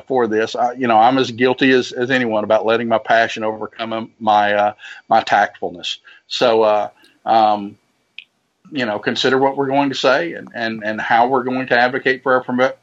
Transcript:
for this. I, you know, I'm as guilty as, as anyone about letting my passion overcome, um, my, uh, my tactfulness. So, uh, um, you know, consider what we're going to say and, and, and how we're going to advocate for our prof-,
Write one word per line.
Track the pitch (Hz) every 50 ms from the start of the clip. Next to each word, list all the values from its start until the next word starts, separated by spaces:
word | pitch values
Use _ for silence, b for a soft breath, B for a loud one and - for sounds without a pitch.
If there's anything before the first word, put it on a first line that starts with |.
| - -
for | 135 127 120
this. | 107 107 107 110 107 -
I, | 117 120 123
you | 123 131 131 120
know, | 113 110
I'm | 113 127 135 135
as | 123 117
guilty | 117 113 123 127 127 - 143 131
as, | 131 127 113 -
as | - 127 120 123
anyone | 135 127 123 113 110 107 104
about | 104 110 107 95
letting | 110 113 117 120 113
my | 113 107
passion | - - 113 113 113 110 - 113 110
overcome, | 110 110 107 107 - - - 113 113
um, | 113 113 110 - _ -
my, | 113 107 104 107 104 104 104
uh, | 104 104 104 - B B B B B B -
my | 113 113
tactfulness. | - - 117 104 101 - - - 98 87 87 87 - - - - B B B B B B
So, | - - 135 120 113 110 110
uh, | 107 107 104 101 - - b b b b b b
um, | - 113 113 110 107 104 104 101 101 110 _ _ _ _ _ _ _ _ - - _ _ _ _ _ _ _ _ -
you | 156 135 123
know, | 107 104 107
consider | - 131 117 - - 131 131 131
what | 139 135 135 139
we're | 139 131
going | 135 139 143 139
to | 131
say | - - 131 127 151 170 165 123
and, | 101 98 - -
and, | 117 117 113 110 113 104
and | 107 110 107
how | - - 127 117 120 127
we're | 135 127 120
going | 127 127 131 131 131
to | 127 120
advocate | 123 127 135 123 - 135 131 127 -
for | 139 127
our | 127 -
prof-, | - 127 123 127 131 - -